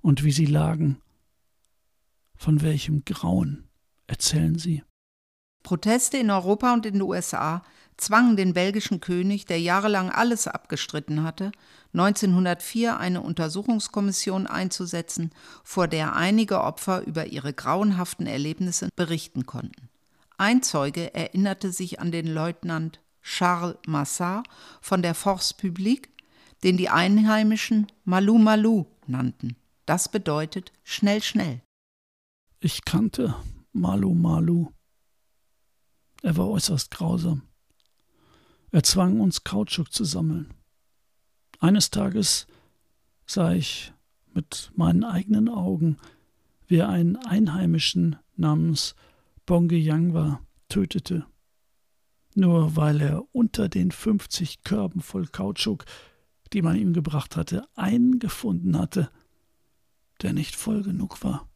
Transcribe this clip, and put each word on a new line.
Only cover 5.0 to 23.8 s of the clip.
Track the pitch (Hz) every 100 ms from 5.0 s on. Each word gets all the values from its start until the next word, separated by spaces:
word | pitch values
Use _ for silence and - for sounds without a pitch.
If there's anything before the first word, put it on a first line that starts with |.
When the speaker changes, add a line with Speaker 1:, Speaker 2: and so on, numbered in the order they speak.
| _ _ _ _ _ _
Speaker 2:
Proteste | - 175 208 240 - 277
in | 226
Europa | 196 180 208 247
und | 240 220
in | 196
den |
U | 190
S | 180 -
A | - 156 170 - _ _ -
zwangen | - 214 247 208
den | 185
belgischen | 175 185 208 - 175
König, | - 180 190 202 -
der | 170
jahrelang | 170 185 214 202 185
alles | - 240 226 -
abgestritten | - _ 151 - 151 147 151
hatte, | 160 156 190 - _ - _
neunzehnhundertvier | 175 190 202 202 180 180 175 - 226 233 -
eine | 180 180
Untersuchungskommission | - 170 160 170 214 220 - 208 202 185 - 190 185
einzusetzen, | - 185 - 180 170 165 - 165 _ - -
vor | - - 170
der | 160 156 -
einige | 185 214 208 190
Opfer | - - - 185 -
über | 160 156
ihre | - 139
grauenhaften | 139 127 175 208 180 175 - 165
Erlebnisse | 120 147 160 180 170 180 -
berichten | 170 165 - 127 127
konnten. | 120 - - 123 _ _ _ _ -
Ein | 202 247
Zeuge | - 156 139 147 165
erinnerte | - 165 185 196 190 190
sich | 175 180 -
an | 175
den | 165 160
Leutnant | 160 165 170 170 160 160 - _ _
Charles | - - 180 175 175 -